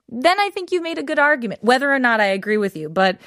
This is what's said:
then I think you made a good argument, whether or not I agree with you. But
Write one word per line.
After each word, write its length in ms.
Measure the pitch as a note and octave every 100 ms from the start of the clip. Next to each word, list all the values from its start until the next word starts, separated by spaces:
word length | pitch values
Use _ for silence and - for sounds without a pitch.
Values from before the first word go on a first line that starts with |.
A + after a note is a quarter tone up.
| -
then 320 | A#3 D#4 G4
I 100 | G4+
think 220 | G4 F4
you 100 | F4+
made 160 | E4 D#4+
a 60 |
good 160 | C#4 D4+
argument, 440 | D4 D4 A#3 -
whether 280 | G#3+ B3+ C#4
or 80 | C#4
not 200 | B3 A3
I 60 | G3+
agree 320 | G3 G3+ G#3+
with 180 | G3 D#3
you. 140 | D#3
But 300 | E3 F#3+ F3+